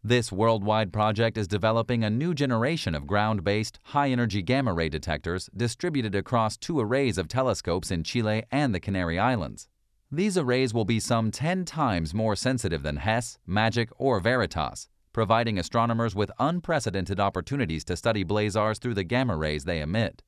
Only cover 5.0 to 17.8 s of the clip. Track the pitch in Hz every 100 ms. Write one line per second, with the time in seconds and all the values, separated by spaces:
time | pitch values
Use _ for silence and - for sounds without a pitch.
5 | 73 76 82 90 - 95 120 - 180 147
6 | 110 98 95 123 110 - - 160 107 131
7 | 135 92 80 127 131 98 - 87 - 87
8 | 78 120 107 107 - 135 143 95 104 98
9 | 85 85 113 120 69 52 - _ _ _
10 | _ 143 208 185 127 127 131 117 107 113
11 | - 117 113 - 151 185 175 160 135 90
12 | 78 95 110 98 127 127 87 80 71 73
13 | 90 113 120 - - 98 113 117 113 -
14 | 135 110 87 127 92 82 69 - - _
15 | _ - 110 113 117 101 82 117 117 113
16 | 117 98 101 - 135 175 - 156 113 95
17 | 90 98 98 92 85 143 98 80